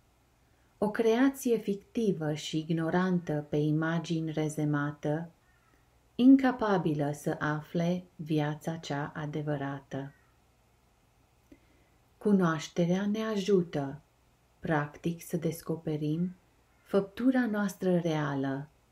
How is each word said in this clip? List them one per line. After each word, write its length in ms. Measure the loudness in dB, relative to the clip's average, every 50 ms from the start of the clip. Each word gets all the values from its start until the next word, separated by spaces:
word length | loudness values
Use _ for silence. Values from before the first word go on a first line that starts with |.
| _ _ _ _ _ _ _ _ _ _ _ _ _ _ _ _
O 120 | -4 -2
creație 680 | 0 2 2 4 4 4 4 2 2 0 0 0 0 2
fictivă 760 | 0 -2 -4 -4 -6 _ _ 0 0 2 0 0 0 -2 -2
și 240 | -2 -4 -4 -4 -4
ignorantă 880 | -2 0 0 0 0 2 2 2 2 2 0 0 0 -2 -4 -4 -4 -2
pe 80 | -2
imagini 760 | 0 2 2 2 2 0 0 -2 -2 -2 -2 -2 -2 -2 -4 -4
rezemată, 1000 | -2 -2 -2 -2 -2 0 0 0 0 -2 -4 -6 -4 -4 -2 -2 -2 -4 -8 -14 _ _ _ _ _ _ _ _ _ _ _ _ _ _ _ _
incapabilă 960 | 4 8 8 10 10 8 4 0 0 0 2 2 2 2 2 0 0 0 -2 -2
să 240 | -2 -4 -4 -2 -2
afle 680 | -2 -2 -2 -2 -4 -6 -4 -2 0 0 -2 -2 -6 -10 _
viața 600 | -14 -6 -2 0 0 0 0 -4 -4 -6 -6 -8
cea 360 | -6 -8 -6 -6 -6 -6 -6 -8
adevărată. 1000 | -8 -8 -6 -6 -6 -4 -4 -4 -4 -4 -6 -8 -8 -12 _ -10 -10 -10 -10 -14 _ _ _ _ _ _ _ _ _ _ _ _ _ _ _ _ _ _ _ _ _ _ _ _ _ _ _ -20 -20 _ _ _ _ _ _ _ _ _ _ _ _
Cunoașterea 880 | 2 4 4 6 4 4 2 0 -4 -6 -2 0 2 2 2 0 0
ne 160 | -2 -2 -2 -2
ajută, 800 | -2 -2 -2 0 2 2 2 2 0 -2 -4 -4 -4 -8 -12 -16 _ _ _ _ _ _ _ _ _ _ _
practic, 640 | -4 -2 0 0 0 -2 -8 -6 -6 -6 -6 -6 -8
să 140 | -8 -6
descoperim 1000 | -4 -4 -4 -4 -4 -6 -8 -8 -6 -4 -6 -4 -4 -2 -2 -2 -2 -2 -4 -4 -10 _ _ _ _ _ _ _ _ _
făptura 640 | -2 0 0 0 -2 -6 0 0 2 2 2 0
noastră 520 | 0 0 -2 -2 -2 -4 -2 0 2 2 2
reală 720 | 2 0 0 0 0 -2 -2 -2 -2 -2 -2 -4 -6 -10 _ _ _ _